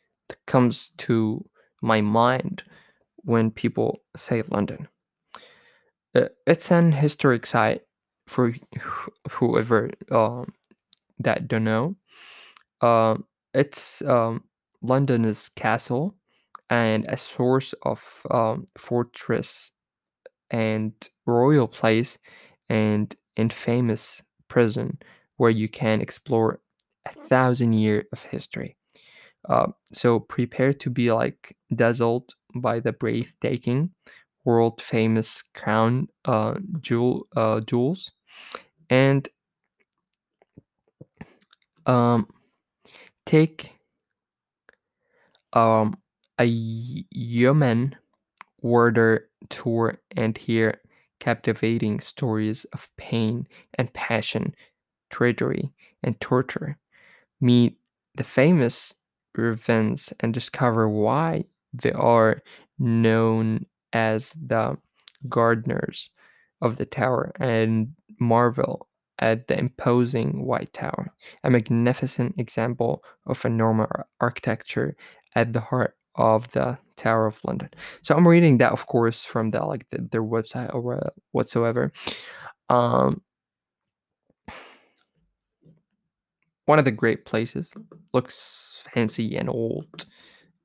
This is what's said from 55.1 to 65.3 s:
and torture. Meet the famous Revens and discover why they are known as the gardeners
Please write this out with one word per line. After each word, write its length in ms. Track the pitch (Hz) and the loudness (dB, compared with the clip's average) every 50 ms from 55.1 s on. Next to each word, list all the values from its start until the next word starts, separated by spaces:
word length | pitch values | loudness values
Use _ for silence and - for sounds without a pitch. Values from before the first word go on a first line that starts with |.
| - - 120 123 117 - 120 131 135 - - 139 - _ _ _ _ _ - | -4 0 0 0 0 0 -2 -2 -2 -4 -6 -8 -10 _ _ _ _ _ -6
and 160 | - 110 - | -6 -4 -4
torture. 560 | - - 123 127 131 - - - - 151 147 - _ _ _ _ _ _ _ _ _ _ _ - | -4 0 0 0 0 -2 -6 -10 -8 -10 -12 -12 _ _ _ _ _ _ _ _ _ _ _ 0
Meet 360 | 131 123 123 120 120 117 - _ _ _ _ _ _ _ _ | 2 4 6 6 6 4 2 _ _ _ _ _ _ _ _
the 80 | - 135 | -10 -10
famous 720 | - - - 131 156 180 165 127 117 - - - - - _ _ _ _ _ _ _ - | -4 2 4 4 6 6 4 4 2 0 -2 -4 -6 -8 _ _ _ _ _ _ _ -6
Revens 800 | - 113 117 113 113 - - 117 113 110 107 120 143 - - - - | -2 -2 -2 -2 -2 -2 0 2 2 2 0 -2 -4 -6 -8 -8 -6
and 140 | - 117 113 | -4 -4 -4
discover 540 | 120 - - - - 135 120 113 113 110 107 | -4 -6 -8 -4 0 0 2 2 2 2 2
why 580 | 107 107 104 107 120 143 160 165 160 156 160 - _ _ _ _ - | 2 0 0 0 0 0 0 -2 -2 -4 -6 -8 _ _ _ _ -10
they 180 | 123 - 117 - | -4 -4 -2 -2
are 480 | - - 117 117 113 110 110 - - - - - - _ _ _ - | 2 2 4 4 6 6 4 2 0 -4 -12 -20 -20 _ _ _ -4
known 880 | 135 120 113 113 113 113 110 113 113 113 113 113 110 110 110 113 - - _ _ _ _ - | -2 0 2 2 4 4 4 4 2 2 2 0 0 -2 -2 -4 -6 -10 _ _ _ _ -2
as 400 | 117 113 110 110 110 127 - - | 0 0 0 0 -2 -4 -8 -14
the 440 | 160 156 127 110 113 110 123 139 - _ _ _ - - - - _ - | -12 -6 -4 -2 0 0 -2 -4 -8 _ _ _ -20 -20 -20 -20 _ -12
gardeners 800 | 127 | -4